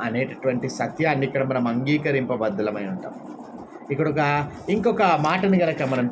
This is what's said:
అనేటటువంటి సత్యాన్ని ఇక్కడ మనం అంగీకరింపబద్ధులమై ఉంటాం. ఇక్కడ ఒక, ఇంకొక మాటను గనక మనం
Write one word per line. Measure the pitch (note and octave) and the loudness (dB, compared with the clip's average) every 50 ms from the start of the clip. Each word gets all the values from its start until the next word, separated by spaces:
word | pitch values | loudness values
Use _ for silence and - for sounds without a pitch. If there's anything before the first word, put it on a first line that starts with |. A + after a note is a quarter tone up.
అనేటటువంటి | A#2 A#2 A2 A#2+ A2+ - - - - C3 B2 A#2+ C#3 B2+ | -4 -2 0 0 -2 -2 -4 -2 -2 0 0 0 -2 -4
సత్యాన్ని | - - A#2+ A2+ - - D#3+ D#3 D3 C3+ C3+ | -4 -4 -4 -4 -2 0 2 2 2 2 0
ఇక్కడ | C3+ - C3+ C3+ | 0 0 0 0
మనం | C3 B2+ B2+ A#2+ | 0 0 0 0
అంగీకరింపబద్ధులమై | A#2 A#2 B2 C3+ C#3+ D3+ D3 D3 D3+ C3+ C3+ B2 A#2+ B2 A2 A2 G#2+ G2 G#2+ G#2+ G#2+ G#2 G#2 G2+ | 0 0 0 2 2 0 2 2 2 0 0 0 0 -2 0 0 -2 0 0 -2 -2 -2 -4 -4
ఉంటాం. | F#2+ F#2 F#2 - - - - - - - - - - - - - - - - - - | -6 -6 -6 -8 -10 -12 -12 -14 -14 -14 -14 -16 -16 -16 -16 -16 -16 -16 -12 -8 -4
ఇక్కడ | C#3+ D3 D#3 D#3 | -2 0 0 0
ఒక, | C#3 D#3 D3 C#3+ D3 D3 C#3+ - - - - - | 2 2 2 2 2 0 -2 -4 -8 -8 -4 -2
ఇంకొక | G3+ A3 F#3+ A#3 G3+ - G3+ | 0 2 2 2 2 4 4
మాటను | F3+ D#3+ D3 D3+ D#3 - F#3 G3 G3 F#3+ | 4 4 4 4 2 2 2 4 4 4
గనక | F3+ E3+ D#3+ D3+ D3+ C#3+ | 4 4 2 2 0 0
మనం | C3 C3 B2+ B2 B2 | 0 2 2 0 0